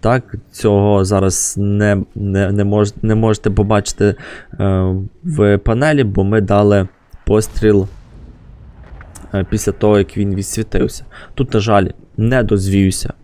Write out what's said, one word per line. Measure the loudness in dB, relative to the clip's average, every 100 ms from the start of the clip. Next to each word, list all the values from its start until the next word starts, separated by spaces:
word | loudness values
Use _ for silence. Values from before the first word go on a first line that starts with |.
Так, | 2 0 -2 -14 -14
цього | -4 0 2 4 2
зараз | 2 2 0 -2 -6 -4
не, | -2 0 2 0 -2
не, | -6 -4 0 0
не | 0
мож-, | 0 0 0 -2
не | -2
можете | 0 2 0 0
побачити, | 0 2 0 -2 0 0 0 -10 -20 -20 -4
е, | -2 0 0 -2 -6 _
в | -8 0 2 2
панелі, | 2 0 2 2
бо | 0 0
ми | 0 0
дали | 2 2 4 2 0 _ _ -10
постріл, | 0 0 0 0 2 2 0 -8 -20 -20 -20 -20 -20 -20 -20 -20 -20 -20 -20 -20 -6
е, | -4 -2
після | -2 -4
того, | 0 2 2
як | 0 -4
він | -4
відсвітився. | -4 -6 -8 -4 -2 -2 -6 -18 -20 -20
Тут, | -6 -2
на | -2
жаль, | 2 2 0 -6 -16 -4
не | 0 0
дозвівся | 0 0 2 2 2 0 -8 -10